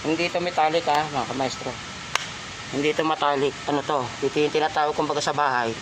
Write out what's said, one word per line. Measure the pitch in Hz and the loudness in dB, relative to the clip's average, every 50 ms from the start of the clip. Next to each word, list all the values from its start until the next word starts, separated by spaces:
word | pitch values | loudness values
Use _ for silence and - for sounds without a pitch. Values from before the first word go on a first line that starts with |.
| - | 0
Hindi | 143 160 160 170 170 | 0 0 0 0 0
ito | - 180 175 | 0 0 -2
metallic, | 180 170 170 156 156 156 170 165 156 | 0 2 4 4 4 4 2 2 4
ha, | 147 147 156 156 | 2 2 2 0
mga | 147 139 120 117 | 0 -2 -2 -2
kamestro. | 123 127 135 127 - - - 131 120 113 - - - - - - - - - - - - - - - - - - - | -2 -2 -2 -2 -2 -4 -6 -6 -6 -8 -10 -12 -12 -12 -12 -4 -4 -4 -4 -4 -10 -12 -12 -12 -12 -12 -10 -6 -4
Hindi | 131 143 151 | 0 2 2
ito | 151 - 160 160 | 2 2 2 0
metallic. | 156 - - 143 143 139 139 143 131 - - - | 2 2 2 2 2 4 2 0 0 -2 -4 0
Ano | 151 143 | 0 0
to? | 135 - 156 143 127 117 110 - - 135 | 0 0 0 0 0 -2 -6 -2 -4 -2
Ito | - | 2
yung | 151 151 147 | 2 2 2
tinatawag, | 151 156 151 156 - 160 151 147 | 2 2 2 2 2 2 0 0
kumbaga, | 151 - 156 147 147 147 143 | 2 0 0 0 0 0 0
sa | - | 0
bahay. | 151 143 147 139 131 123 120 117 113 - | 0 2 2 2 2 2 0 0 -2 -4